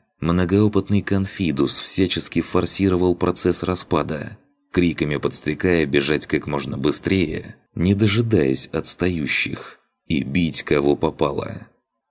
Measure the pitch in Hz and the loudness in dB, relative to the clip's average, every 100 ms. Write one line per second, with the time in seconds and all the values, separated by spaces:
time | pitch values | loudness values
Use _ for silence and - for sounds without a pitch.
0 | _ - 80 87 90 98 107 101 95 101 | _ -6 0 2 2 4 4 2 0 0
1 | - 101 95 - 90 69 71 - - - | 0 -2 -2 -2 -2 0 0 -2 -4 0
2 | 92 - - - - 92 87 - 98 90 | 0 0 -2 -2 0 0 2 4 4 4
3 | 90 87 90 87 92 87 87 90 - 80 | 2 2 0 2 2 0 0 -2 0 0
4 | - 76 69 - _ _ _ - 87 76 | -2 -6 -10 -16 _ _ _ 0 2 2
5 | 76 71 - - - 76 92 87 73 71 | -2 -2 -2 -2 -4 -2 2 2 2 0
6 | 69 76 - 76 76 71 65 - 69 71 | 2 -2 0 -4 -2 -6 -6 -4 -2 0
7 | - 95 78 82 - - _ - 87 98 | 0 0 0 -4 -12 -18 _ -2 0 2
8 | 107 104 117 104 67 65 - 82 - - | 2 2 2 2 4 2 -2 -2 -2 0
9 | 90 87 67 - - - - - _ _ | -2 -2 -2 -2 -2 -6 -14 -20 _ _
10 | - 78 65 76 82 - - 73 71 69 | -4 -4 -2 0 2 0 2 2 2 2
11 | 80 - 73 - - - - _ _ _ | 0 0 -2 -2 -8 -10 -16 _ _ _
12 | _ | _